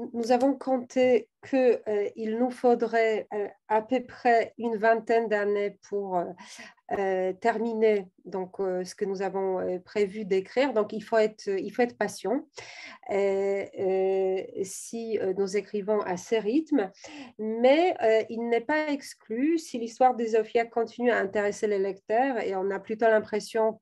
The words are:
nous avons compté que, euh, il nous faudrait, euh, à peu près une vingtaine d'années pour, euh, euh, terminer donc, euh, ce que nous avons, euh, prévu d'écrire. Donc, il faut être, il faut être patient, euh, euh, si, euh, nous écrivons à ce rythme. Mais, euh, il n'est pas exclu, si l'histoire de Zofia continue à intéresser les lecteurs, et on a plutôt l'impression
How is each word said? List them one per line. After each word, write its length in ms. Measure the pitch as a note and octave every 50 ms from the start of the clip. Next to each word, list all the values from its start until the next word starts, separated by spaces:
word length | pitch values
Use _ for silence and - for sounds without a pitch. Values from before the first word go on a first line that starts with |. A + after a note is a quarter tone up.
| A#3 - -
nous 180 | A#3 A#3 A3
avons 260 | B3+ A#3+ C4 C#4 C4+ C4
compté 680 | - C4+ C4 B3+ A#3+ - - C4 B3+ B3+ B3 A#3 A#3 - _ _ -
que, 380 | - - C4 B3+ B3 A3 - - -
euh, 200 | G#3+ G#3 G3+ G3 -
il 240 | A3+ A3 G#3+ A3 A3+
nous 120 | B3 B3+
faudrait, 760 | B3 - - B3 A#3+ A#3 A#3+ A3 A3 A3+ A3+ A3+ A3 G3+ F3 - -
euh, 140 | G#3 G3+ - - _ _ _
à 140 | G#3+ A3
peu 220 | A3 A3 C4 B3+ B3
près 500 | B3 - - - B3 A#3 A3+ G#3+ - - -
une 200 | A3 A#3+ A3+ G3+
vingtaine 500 | G3+ A3+ A3+ A3+ A3 - A#3 A3+ A#3 G#3+
d'années 500 | G#3+ G#3 G#3 G3+ G3+ G3+ G3+ G3+ G3+ - _ -
pour, 280 | G3+ G3+ G3+ F#3+ F#3 F3
euh, 80 | E3+ F#3 F3+ F#3 A3 G#3+ - - - - - _ _ -
euh, 420 | G3 G3 G3 F#3+ F#3+ F#3 F#3 F#3 F#3
terminer 760 | F#3 - A#3 A3+ G#3+ A3 A#3 A3+ A3 A3 A3 G#3+ G3+ F#3+ F#3 _ _ _
donc, 340 | F#3+ F3 F#3+ F#3 F#3 - -
euh, 240 | G3 F#3+ F#3 F3+ F#3
ce 100 | F3+ -
que 80 | - G#3
nous 160 | G3 G3 F#3
avons, 380 | G3 F#3+ F3+ G3 F#3+ F#3+ F#3 F3+
euh, 200 | F#3 F#3 F3+ F3+
prévu 460 | F3+ - - G#3+ G#3 F#3+ F#3+ G#3+ A3
d'écrire. 480 | F#3 F#3+ F#3+ F#3+ - - B3 C4+ C#4+ A#3+
Donc, 200 | A3 G#3+ - -
il 80 | A3
faut 160 | G#3+ - - A3+
être, 300 | G#3+ A3 A3 - - G3+
il 220 | G3 F#3+ F#3 G#3
faut 100 | G#3 -
être 160 | B3 A#3+ A#3+ -
patient, 500 | G#3+ G3 - - - F#3+ A3+ C#4+ D#4+ - _ - - - - - - - - - - -
euh, 560 | - G3 G3+ G3 G3 G3 G3 G3 G3 G3 F#3+ - - -
euh, 640 | G3 F#3 F#3+ F#3+ F#3+ F#3+ F#3+ F#3+ F#3+ F#3+ F#3+ G3 - - - - G3
si, 540 | F#3 - - - - - A#3 A#3 A3+ A3 -
euh, 140 | - F#3+ F#3 G3
nous 200 | G3 F#3+ F#3 G#3
écrivons 420 | G3+ - - G#3 F#3+ G3 G#3+ G#3
à 140 | - F#3 F3+ F3+
ce 180 | - - A#3
rythme. 560 | A3 G3 G#3 A#3 D#4 D#4+ - D4+ B3+ G3 F#3+ - - - - D4+ D4 C4+ A#3+ - -
Mais, 580 | G#3+ A3 A3 A3+ A#3+ B3+ C#4 D#4 F4 F#4 - -
euh, 220 | - A3 A3 A3 G#3+ A3
il 180 | A#3 A3+ A#3 A#3
n'est 140 | A#3 A#3
pas 260 | A#3 A#3 D4+ D4+ D#4 D4+
exclu, 680 | C#4+ C#4+ - - - _ _ _ A3 A#3 C4+ D#4 E4+ D#4+
si 200 | D#4+ - - A#3+
l'histoire 360 | A3+ A3 - - B3+ B3+ B3
de 100 | A3+ A#3+
Zofia 400 | A3 A3 A3+ G#3+ A3 - A#3+ A#3
continue 460 | A#3 - A#3 A#3 A3 - - A#3+ B3
à 80 | A3 G3+
intéresser 480 | G3 F#3+ F#3+ G#3+ G3+ G#3 G3+ - - G#3+
les 120 | G#3 G3
lecteurs, 600 | F#3+ G3 F#3 G3 _ _ G#3+ A3+ C4 C#4 B3+ A3
et 160 | - - G3
on 140 | F#3+ F#3 G3
a 80 | F#3+ G3
plutôt 280 | F#3+ - A3 A3 A#3 A3+
l'impression 680 | A3 G#3+ G#3 G#3+ - G#3+ G3+ - - A3+ A3 A3 A3 A3